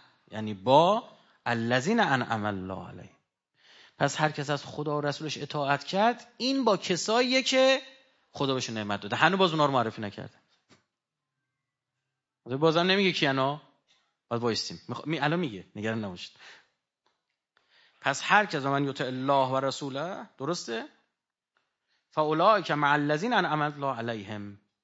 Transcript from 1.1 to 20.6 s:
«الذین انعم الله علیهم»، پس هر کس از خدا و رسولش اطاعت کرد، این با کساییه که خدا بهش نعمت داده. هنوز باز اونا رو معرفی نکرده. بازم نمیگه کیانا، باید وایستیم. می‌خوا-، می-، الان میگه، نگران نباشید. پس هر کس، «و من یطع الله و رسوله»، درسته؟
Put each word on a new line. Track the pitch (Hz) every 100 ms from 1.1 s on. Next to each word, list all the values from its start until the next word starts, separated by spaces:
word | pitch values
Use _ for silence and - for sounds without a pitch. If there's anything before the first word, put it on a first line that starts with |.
| - _ _ 120
«الذین | 117 113 127 120 233
انعم | 190 135 120 113
الله | 104 98 92 92 90
علیهم»، | 92 - _ _ _ _ _ _ - - -
پس | 143 -
هر | 151
کس | 147 139
از | 143
خدا | - - 147 147
و |
رسولش | 147 143 156 -
اطاعت | 143 151 139 139
کرد، | - 190 220 240 - -
این | 240 269
با | 226 190
کساییه | - 170 - 226 254 262
که | 254 262 262 269 - - _ _ _
خدا | - 139
بهش | 131 120
نعمت | 113 104 101
داده. | 101 117
هنوز | 156 190
باز | 185
اونا | 156 147
رو |
معرفی | 135 113 113
نکرده. | 104 - 92 _ _ _ _ _ _ _ _ _ _ _ _ _ _ _ _ _ _ _ _ _
بازم | 120 131 160 160
نمیگه | 180 196 190
کیانا، | 151 147 135 135 151 - _ _ _ _ _ -
باید | 117
وایستیم. | 117 107 - 85 -
می‌خوا-، | 123 147
می-، | 156
الان | 147 175
میگه، | 160 98 87 107
نگران | 107 113
نباشید. | 104 87 - - - - _ _ _ _ _ _ _ _ _ _ _ _ _ _
پس | - 139
هر | - 196 208
کس، | 156
«و | 135
من | 139
یطع | 143 131
الله | 131 127 135 139 131
و | 135
رسوله»، | 135 - 143 131 165 - 233 -
درسته؟ | 135 175